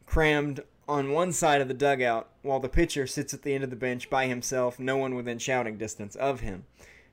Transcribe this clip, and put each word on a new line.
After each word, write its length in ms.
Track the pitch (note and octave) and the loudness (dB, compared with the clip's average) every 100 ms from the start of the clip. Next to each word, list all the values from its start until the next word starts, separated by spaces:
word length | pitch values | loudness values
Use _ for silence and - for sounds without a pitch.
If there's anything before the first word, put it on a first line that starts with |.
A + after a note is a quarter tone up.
| - | 0
crammed 560 | E3 D#3 D3 D3 C#3 - _ - | 4 4 4 2 -4 -12 _ -2
on 240 | D3 C3+ | 0 0
one 220 | D3 F#3 | 2 0
side 280 | D#3 E3 C#3+ | 2 4 4
of 60 | C3 | 2
the 60 | |
dugout 560 | B2+ C#3+ C3+ B2 A2+ - _ | 2 2 4 2 0 -4 _
while 160 | C#3 C3+ | -2 -2
the 100 | B2+ | 0
pitcher 380 | - E3 D3+ C3 | 2 2 0 -4
sits 260 | - C3+ | -4 -6
at 80 | C#3+ | -6
the 140 | C#3+ C3+ | -4 -2
end 80 | |
of 80 | C3 | -2
the 40 | B2 | -4
bench 320 | B2+ B2 - | -4 -4 -2
by 200 | C3+ C3 | 0 0
himself, 500 | B2 B2 C3 B2+ - | -2 -2 0 0 -2
no 180 | B2+ C3+ | -2 0
one 200 | C3+ B2 | 0 -4
within 240 | A#2+ A#2+ | -6 -6
shouting 400 | C#3 B2+ A#2 G#2+ | -2 0 -2 -4
distance 360 | A2 - G#2 - | -8 -8 -12 -4
of 260 | C3+ B2+ | -2 -2
him. 220 | A2+ F#2 - _ - - _ | -4 -8 -12 _ -20 -20 _